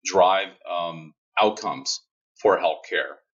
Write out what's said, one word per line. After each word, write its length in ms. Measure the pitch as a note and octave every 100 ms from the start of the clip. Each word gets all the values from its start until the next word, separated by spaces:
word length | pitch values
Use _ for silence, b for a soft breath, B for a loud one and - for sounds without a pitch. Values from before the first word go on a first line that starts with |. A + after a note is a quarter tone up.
drive, 460 | F2+ F#2+ F2+ F#2+ F#2+ - -
um, 440 | F2 E2+ E2 D#2 _ _ -
outcomes 640 | G#2+ G#2+ G2+ C2+ C2+ - _ _ _ _
for 180 | G#2+ F#2+
healthcare 600 | - - - E2 C2 - _